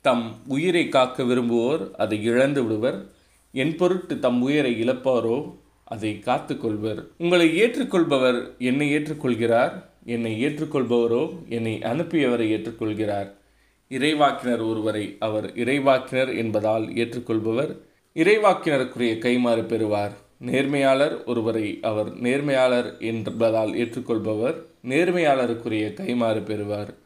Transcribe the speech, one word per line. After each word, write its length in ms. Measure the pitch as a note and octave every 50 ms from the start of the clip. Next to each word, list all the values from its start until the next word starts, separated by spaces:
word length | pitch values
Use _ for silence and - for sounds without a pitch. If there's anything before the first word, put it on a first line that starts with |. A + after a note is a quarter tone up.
தம் 360 | _ C#3 B2+ A#2+ A#2 A2+ A2+ - - C#3
உயிரை 400 | C3 C#3 D#3 F#3 E3+ F3 D3+ A#2+
காக்க 340 | - - B2+ B2+ B2+ - C3+
விரும்புவோர் 680 | A#2+ B2 B2 A#2+ A#2+ A#2 A#2 A2+ B2 D3 E3 - -
அதை 320 | - - G#2+ G#2 G#2+ G#2 G#2+
இழந்து 400 | A#2 A#2 B2 C3 C#3 D3 C#3+ B2
விடுவர். 440 | A2 A2 G#2+ A2 C3 D#3 G3 - - _ _ _ _ _ _ _ _ _
என் 240 | B2 C3+ D#3 E3
பொருட்டு 420 | - F3+ F3+ F#3 F#3 F3+ - C#3 A#2+
தம் 240 | - B2+ A#2+ B2 B2
உயிரை 420 | B2+ C#3+ D3+ C#3 B2+ A#2+ A2 A#2
இழப்பாரோ 720 | A#2+ C3 B2+ - C3+ B2+ A#2 A2 A2+ A#2 C3+ D3+ D#3 - - _ _ _ _ _
அதை 380 | - A#2 G#2+ G#2 G#2+ G#2 G#2+ -
காத்துக்கொள்வர்." 800 | - B2 C#3+ - - D3+ B2 - A#2 G#2+ G#2+ G#2 A2 G#2+ - - - - _
உங்களை 380 | E3 E3+ F3+ F3+ E3+ D#3+ D#3
ஏற்றுக்கொள்பவர் 1000 | E3+ G#3+ B3 A#3+ - C4 - - F#3 E3 D3 C#3+ C3+ B2+ B2+ B2 A#2+ - - - -
என்னை 380 | B2 B2+ B2+ C#3 D3 C#3+ C#3+
ஏற்றுக்கொள்கிறார். 840 | D3+ D3+ D3+ D#3 C#3+ - C3 A#2+ G#2+ A#2 A2+ A2+ A#2 B2+ D#3+ G3+ F#3+ - - _ _ _
என்னை 400 | - A#2+ A#2 A#2 A2+ A2 G#2+ A#2+
ஏற்றுக்கொள்பவரோ 1040 | D3+ D3 D3 D#3 D3 D3+ C#3+ B2 A2+ A#2+ A#2+ A#2 A#2 A2+ A#2+ D3+ - - F3 - -
என்னை 300 | A#2 A#2 A2+ A2+ A2 -
அனுப்பியவரை 760 | - A2 A#2+ D3+ E3+ E3+ F3 D#3+ C#3+ B2+ A#2+ A#2 A#2 G#2+ A2
ஏற்றுக்கொள்கிறார். 760 | G#2+ - A2+ A#2 - A#2 G#2+ G#2+ G2+ A2 G#2 G2+ G2+ G2 G2 - _ _ _ _ _ _ _ _ _ _ _
இறைவாக்கினர் 800 | C3 C3 C3 D3+ D#3 D3 D3 C#3 C3 C3 B2+ B2 A#2+ A2+ A2+ A2+
ஒருவரை 480 | A2+ A2 G#2 A2 G#2 G#2+ G#2+ F#2 - -
அவர் 360 | G#2+ A2 G#2+ G#2+ G#2 G2 -
இறைவாக்கினர் 800 | - A#2+ A#2 C3+ C#3+ C3+ C3+ C3 B2+ B2+ - - B2+ C3 C3 -
என்பதால் 600 | G2 A2+ A2+ G#2 G#2+ G#2 G#2+ A2 A2+ A2 G2 -
ஏற்றுக்கொள்பவர் 800 | A2+ A#2 A#2 A#2 B2+ A#2+ - A#2 A2 G#2+ A2+ A2+ A#2+ D3 D#3 - - - _ _ _ _ _ _
இறைவாக்கினருக்குரிய 1040 | D#3 D#3+ F3+ G#3+ A3 G#3 G3+ F#3 F#3 - E3+ D3 C3+ B2+ B2 - A#2 A#2+ A#2 A2 A2
கைமாறு 480 | - B2 B2 B2 B2 A#2+ A#2 A2+ G#2+
பெறுவார். 640 | A2 A2+ A2 A#2 G#2 G#2 G#2 G#2 G2+ G#2 - - _ _ _
நேர்மையாளர் 840 | B2+ B2 B2+ C3+ C#3 C3+ D3 C#3+ C#3 C3+ C3+ C3+ C#3+ D#3 - - -
ஒருவரை 540 | - B2 A#2 A2 A2+ A2+ A2+ G#2+ G2+ - - -
அவர் 380 | A2+ G#2+ G#2+ G#2+ G2 - -
நேர்மையாளர் 800 | A#2+ B2 B2+ C#3 C#3+ D3 C#3 C3 C3 B2+ B2 A#2+ A#2+ A2 - -
என்பதால் 800 | - A2+ A2+ A2 G2+ - E2 - A2+ A2+ A2 A2+ A2 G#2+ -
ஏற்றுக்கொள்பவர் 880 | G2 A#2+ A#2 A#2 C3 B2 - A#2+ A2 G2+ A2 A2 G#2+ A2+ C3 E3 - - - _ _ - B2
நேர்மையாளருக்குரிய 1040 | C3 D3 F3 F3+ F3+ F3+ E3+ D3+ C#3 C3+ B2 A#2+ A#2 A2+ A2+ A#2+ A2 G#2+ G#2+ G#2+ G2+
கைமாறு 500 | - - - B2 B2 A#2 A2+ A2 A2 F#2+
பெறுவார். 500 | G#2+ G#2+ G#2 G#2 G2+ G#2 G#2 G#2 G2 - _ _